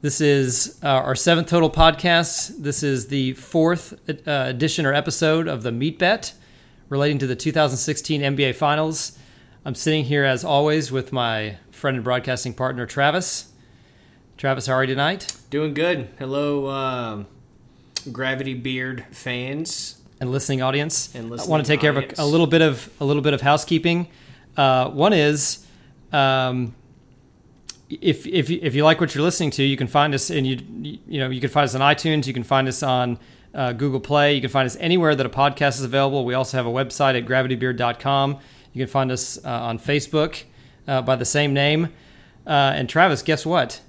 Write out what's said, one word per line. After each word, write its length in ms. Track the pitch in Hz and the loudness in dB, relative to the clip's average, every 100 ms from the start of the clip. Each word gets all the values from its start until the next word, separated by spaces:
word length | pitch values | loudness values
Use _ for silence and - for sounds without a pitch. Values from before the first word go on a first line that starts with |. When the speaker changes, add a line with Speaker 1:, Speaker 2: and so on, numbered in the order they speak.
Speaker 1:
This 200 | 147 - | -2 2
is, 600 | 151 143 131 113 - - | 4 4 2 0 -4 -4
uh, 60 | 151 | 0
our 260 | 135 135 | 2 2
seventh 320 | 131 - 170 165 | 0 2 2 4
total 240 | 170 160 | 2 2
podcast. 880 | 160 160 160 180 170 165 - - 311 | 6 4 6 2 2 2 -4 -8 -6
This 220 | 147 139 | -6 -2
is 240 | 147 131 107 | -2 -2 -2
the 280 | 139 131 | -2 -2
fourth, 580 | 131 - 165 165 170 - - - 151 - | -4 -4 2 2 2 -6 -14 -10 -8 -4
uh, 200 | 143 131 | -2 -2
edition 360 | 123 151 156 | -2 -2 0
or 80 | 147 | 0
episode 540 | 143 147 - 160 160 165 | 0 -2 0 2 2 0
of 160 | 139 | -4
the 80 | 117 | -4
Meat 260 | 117 151 - | -2 -4 0
Bet 380 | 180 226 - - - - - _ - | 0 0 -4 -16 -20 -20 -20 _ -6
relating 300 | 139 147 143 | -2 0 0
to 80 | 131 | -2
the 80 | 123 | -2
two 160 | 156 | -2
thousand 260 | 156 151 131 | 2 2 2
sixteen 420 | - 147 - 151 | -2 -4 -2 -2
N 140 | 139 | 0
B 120 | 139 135 | 0 0
A 60 | |
Finals. 640 | 123 151 151 156 160 - - - - - - | 2 0 2 -2 -4 -8 -12 -20 -20 -20 -14
I'm 120 | - 123 | -10 -4
sitting 280 | - 156 | 0 0
here, 200 | 127 143 | 0 2
as 200 | 139 127 | 2 0
always, 460 | 104 139 151 156 131 | 2 2 4 2 0
with 220 | 131 123 | -4 -4
my 420 | 135 120 110 107 95 - | -2 -2 -2 -6 -10 -18
friend 240 | - 143 | -6 -4
and 80 | 131 | -2
broadcasting 500 | 113 127 127 123 127 | -2 -2 -2 -6 -6
partner, 320 | - 131 123 | -4 -4 -4
Travis. 680 | 120 - 139 165 180 - - _ _ _ _ _ _ _ _ - | -6 0 0 0 -4 -8 -12 _ _ _ _ _ _ _ _ -6
Travis, 280 | 139 131 131 | -2 -2 0
how 60 | |
are 100 | 131 | 0
you 100 | 131 | 0
tonight? 400 | 131 147 196 - - - | 0 -2 -2 -8 -14 -6
Speaker 2:
Doing 220 | 143 156 | -4 -2
good. 360 | 143 170 170 113 - | 0 0 -2 -6 -10
Hello, 500 | 131 139 147 143 139 | -6 -2 -2 -2 -4
um, 600 | 135 131 127 117 104 98 - _ _ - _ _ - - | -4 -4 -4 -6 -8 -12 -18 _ _ -20 _ _ -12 -10
Gravity 440 | 117 131 131 135 | -6 -4 -4 -6
Beard 500 | 123 123 127 127 123 - | -6 -6 -6 -6 -8 -14
fans. 880 | - - 123 127 143 160 - - - - _ | -12 -8 -6 -6 -8 -6 -8 -10 -14 -20 _
Speaker 1:
And 120 | 127 | -4
listening 300 | 135 139 131 | -4 -2 0
audience. 520 | 131 139 156 - - | 0 0 0 -2 -4
Speaker 2:
And 120 | - 113 | -8 -10
Speaker 1:
I 20 | |
Speaker 2:
listening 200 | 120 - | -8 0
Speaker 1:
wanna 140 | 156 | 0
take 160 | 135 151 | 2 4
care 180 | 151 139 | 4 2
Speaker 2:
audience. 220 | 131 - | -2 -2
Speaker 1:
of 60 | |
a, 40 | 147 | 2
a 0 | |
little 200 | 160 160 | 4 4
bit 120 | 165 | 6
of, 300 | 160 127 - - | 4 2 -8 -4
a 60 | |
little 180 | 139 147 | 0 2
bit 120 | 147 | 2
of 60 | 139 | 2
housekeeping. 680 | 139 151 - 165 170 170 175 - - - - - | 4 2 2 0 2 0 -2 -10 -20 -20 -10 2
Uh, 340 | 139 131 127 | 4 4 2
one 220 | 139 175 | 2 4
is, 520 | 196 147 151 143 - - - - - - | 6 4 2 0 -4 -12 -20 -20 -20 -4
um, 640 | 147 135 131 127 127 120 - _ - _ _ _ _ _ _ - - _ | 2 2 2 0 -2 -6 -8 _ -20 _ _ _ _ _ _ -20 -20 _
if, 380 | 156 - 139 - | -4 -2 -2 -2
if, 240 | 175 139 | -2 0
if 240 | 170 165 | -2 -2
you 80 | 127 | 4
like 180 | 151 160 | 4 4
what 140 | 170 | 0
you're 80 | - | 0
listening 300 | 160 170 156 | 0 0 -2
to, 100 | - | 0
you 140 | 139 139 | 0 0
can 100 | 127 | 0
find 260 | 147 147 | 2 2
us 160 | 135 - | 0 -2
and 160 | 160 | -2
you, 140 | 131 131 - 117 151 - - | -2 -2 -8 -12 -12 -12 -8
you 140 | 147 | -4
know, 100 | 131 | -4
you 100 | 131 | -2
can 80 | 127 | -2
find 160 | 147 | 2
us 100 | 135 127 | 0 2
on 40 | |
iTunes, 460 | 139 147 160 151 131 | 2 2 2 0 -2
you 80 | |
can 80 | 127 | -6
find 240 | 113 135 131 | 0 0 2
us 160 | 123 | -2
on, 340 | 139 127 123 117 - - - | 0 0 0 -4 -10 -20 -14
uh, 180 | - 127 | -4 -4
Google 280 | 117 143 131 | -2 -2 -2
Play, 340 | - 147 143 | 0 4 4
you 60 | 143 | 2
can 100 | 123 | 0
find 160 | 139 131 | 0 0
us 100 | - | -2
anywhere 340 | 165 180 160 | 0 2 4
that 100 | 143 | 2
a 60 | 127 | 0
podcast 460 | 131 143 139 143 135 | 2 0 2 0 0
is 80 | |
available. 400 | 131 135 139 139 | -2 2 2 0
We 100 | 123 | -2
also 220 | 127 131 135 | -2 -2 -2
have 100 | 117 | -2
a 40 | |
website 460 | 123 135 - 139 127 | -2 -4 0 2 2
at 100 | 117 | 0
gravitybeard 500 | 127 131 123 127 120 | 0 0 0 -2 0
dot 240 | 120 117 | -2 -2
com. 380 | 139 139 139 139 - - - | 0 2 0 -2 -12 -20 -16
You 120 | 123 | -8
can 60 | 127 | -2
find 220 | 139 131 | 0 0
us, 260 | 127 - - | -2 -6 -8
uh, 60 | - | -6
on 300 | 117 117 113 | -6 -4 -6
Facebook, 640 | - 143 - 156 156 - - - - _ - | -2 -2 0 -2 -2 -4 -16 -20 -20 _ -4
uh, 120 | 131 | -2
by 140 | 123 | 0
the 100 | 127 | 0
same 300 | 120 147 147 | 0 0 2
name. 300 | 139 143 156 165 - - - - _ | 2 2 2 0 -6 -20 -20 -20 _
Uh, 280 | - 147 135 | 0 2 2
and 140 | 143 123 | 0 -2
Travis, 340 | 156 185 151 | 4 4 4
guess 240 | - 151 156 | 0 -2 2
what? 340 | 170 123 - | 0 0 -6